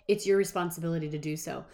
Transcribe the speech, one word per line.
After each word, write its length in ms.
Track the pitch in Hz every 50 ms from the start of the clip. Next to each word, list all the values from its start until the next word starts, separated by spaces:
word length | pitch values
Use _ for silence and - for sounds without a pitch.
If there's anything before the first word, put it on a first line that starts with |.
| _ -
it's 180 | 202 208 -
your 120 | 196 196 196
responsibility 720 | 196 185 - 185 175 165 170 165 165 165 165 160 156 151
to 120 | 156 151
do 180 | 151 156 151 160
so. 280 | - 165 139 - - -